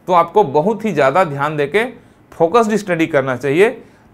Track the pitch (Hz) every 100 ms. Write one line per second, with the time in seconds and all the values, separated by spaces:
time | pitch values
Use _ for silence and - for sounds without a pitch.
0 | - 175 170 208 147 143 180 202 214 147
1 | 135 160 185 139 147 151 143 202 247 -
2 | - _ _ - 165 233 220 214 208 170
3 | 160 147 135 123 139 151 220 - - _
4 | _